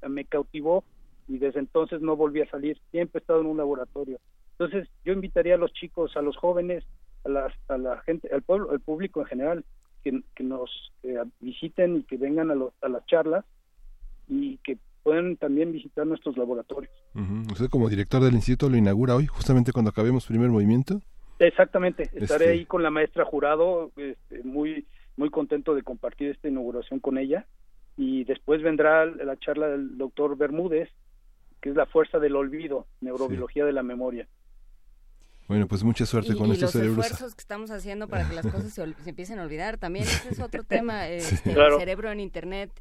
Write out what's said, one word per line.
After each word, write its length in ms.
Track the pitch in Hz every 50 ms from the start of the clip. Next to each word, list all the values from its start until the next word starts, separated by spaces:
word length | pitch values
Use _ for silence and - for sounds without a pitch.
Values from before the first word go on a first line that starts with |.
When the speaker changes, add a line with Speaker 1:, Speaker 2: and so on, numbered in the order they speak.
| - 139
Speaker 1:
me 160 | 139 143 135
cautivó, 600 | - - 143 143 - - 151 143 160 175 196 - _ _ - - - - - - -
y 100 | 135 123
desde 220 | 139 139 - 143
entonces 400 | 135 - - 165 160 - 175 151
no 140 | 160 160 156
volví 240 | 147 156 147 143 151
a 80 | 147 -
salir, 300 | - 143 143 151 147 - - _
siempre 280 | - 170 175 170 - 160
he 40 |
estado 180 | - - 165 160
en 60 | 160
un 100 | 156 156 156
laboratorio. 600 | 147 143 143 131 - - - 143 139 135 127 - _ _ _ _ _ - - -
Entonces, 300 | 175 147 190 196 170 - - _ -
yo 80 | 175
invitaría 420 | 196 190 185 190 - 175 165 170 180
a 40 | 170
los 140 | 170 156
chicos, 440 | - - 180 165 - 170 160 143 -
a 60 | 151
los 140 | 147 147 135
jóvenes, 480 | - - 175 175 175 175 175 180 160 - - - - - - - - -
a 40 | 139
las, 240 | 139 139 135 131 - - - -
a 80 | 135
la 220 | 127 127 127 123 -
gente, 260 | - - 165 165 - -
al 100 | - -
pueblo, 280 | - - 185 202 190 151
al 100 | 143 131
público 400 | - 156 156 160 196 190 - 156
en 60 | -
general, 380 | - 127 127 135 160 175 165 - - - - - _ _ - -
que, 180 | 139 127 127 - - -
que 80 | - 131
nos, 260 | 131 131 127 123 - - - - - - -
eh, 160 | - 127 123 117 117 - - _
visiten 560 | - 127 - - 160 160 - 190 180 175 175
y 60 | 151 131
que 120 | - 135
vengan 360 | 123 135 139 151 160 160 160
a 20 | 147
lo-, 180 | 135 127 127 - _
a 80 | 139 135
las 160 | 123 117 -
charlas 380 | - 175 160 156 156 160 196 - _ _ _ _ _ _ - - - - - - - - - - -
y 300 | 135 139 143 139 135 -
que 200 | - 143 127 - - - - _
puedan 340 | - 151 156 170 175 180 165
también 360 | - 156 143 139 151 165 170
visitar 340 | 160 143 - 143 - 151 151
nuestros 300 | 160 160 156 - 151 127
laboratorios. 560 | 127 123 120 123 117 - - - 143 143 - - - _ _ -
Speaker 2:
Ujú. 380 | 107 98 92 101 110 113 110
Usted 160 | 98 90 123 131
como 200 | - 131 113 107
director 340 | 101 98 101 - 135 131
del 120 | 131 127 120
instituto 360 | 110 - 123 127 - 143 135
lo 60 | 127
inaugura 400 | 117 104 98 98 110 131 127 120
hoy, 100 | 131 151
justamente 460 | 143 - - - - 131 127 120 127
cuando 180 | - 127 110 107
acabemos 360 | - 110 110 120 127 127 -
primer 220 | - 113 113 123 123
movimiento. 500 | 117 107 101 104 117 127 135 - 190 208 - - - - - - - -
Speaker 1:
Exactamente, 640 | 170 170 - - 185 - - 185 180 180 - - - - -
estaré 300 | - 208 - 143 151 165
Speaker 2:
Este 40 | 170
Speaker 1:
ahí 140 | 170 170 170
con 160 | - 185 180 165
la 60 | 156
maestra 340 | 151 156 156 - - 170 151
Jurado, 680 | 160 156 143 143 143 156 156 170 185 180 170 160 143 -
este, 460 | 147 143 139 120 - - - 123 120 120
muy, 420 | 131 135 147 151 156 156 147 143 - - - - - -
muy 120 | - 147 151
contento 440 | - 160 143 - 151 143 135 160 147
de 80 | 135
compartir 480 | - - 123 - - 117 - - 143 143
esta 160 | 135 - - 147
inauguración 520 | 135 131 117 120 117 123 113 - 135 131
con 180 | - 139 131 135
ella, 280 | 135 135 156 190 - - - - - - - - - - -
y 260 | - 135 131 131 131 123
después 380 | 127 131 - - 143 156 156
vendrá 420 | 156 165 156 147 151 156 160 160 160
la 300 | 165 160 - 143 139 135 -
charla 300 | - - 147 151 156 151
del 300 | 143 139 139 131 127 127
doctor 380 | 135 127 - - 147 143 143
Bermúdez, 520 | 135 147 139 151 160 180 180 156 156 170 - - - - - - - _ - - _ _ - - -
que 100 | - 143
es 60 | 143
la 100 | 156 143
fuerza 320 | - - 160 151 - - 160
del 160 | 147 143 139
olvido, 500 | 139 139 135 143 156 165 143 139 123 - - - _
neurobiología 640 | 131 127 127 127 135 127 127 127 123 - - 147 147
Speaker 2:
Sí. 20 |
Speaker 1:
de 60 | 147
la 100 | 139 131
memoria. 460 | 127 123 123 123 127 127 120 117 - - _ _ _ - - - - - - - - - - - - - - - - - - - - -
Speaker 2:
Bueno, 200 | 101 104 101 87
pues 160 | 104 95 107
mucha 200 | 117 113 - 117
suerte 260 | - 123 113 104 113
Speaker 3:
Y, 40 | 104
Speaker 2:
con 120 | 104 107 110
Speaker 3:
y 40 |
Speaker 2:
estos 100 | 101 -
Speaker 3:
los 200 | 123 - - 117
Speaker 2:
cerebros. 240 | 110 - 220 - -
Speaker 3:
esfuerzos 280 | 226 - - 254 240 -
que 40 | -
estamos 300 | - - 208 208 220 220
haciendo 380 | 214 196 180 202 202 208 214 -
para 200 | - - 78 151
que 60 | 165
las 120 | 165 165
cosas 260 | - - - 208 214 -
se 80 | -
ol-, 140 | 165 160 151 - 151
se 60 | 175
empiecen 280 | 147 - 180 190 226 196
a 60 | 170
olvidar 340 | 147 151 156 180 220 220 -
también, 260 | 190 170 180 202 220
ese 260 | - - - - 254
es 100 | - -
otro 240 | 247 233 - 233 -
Speaker 2:
<laughs> 0 |
Speaker 3:
tema, 400 | - - 233 233 233 214 208 180
Speaker 2:
Sí. 280 | 156 175 170 165 - 95
Speaker 3:
este, 160 | - - - -
Speaker 1:
Claro. 200 | 147 147 147 147
Speaker 3:
el 60 | -
cerebro 300 | 180 185 185 190 - 214
en 80 | 208 208
internet 520 | 202 185 - 170 160 180 190 196 202 196 - -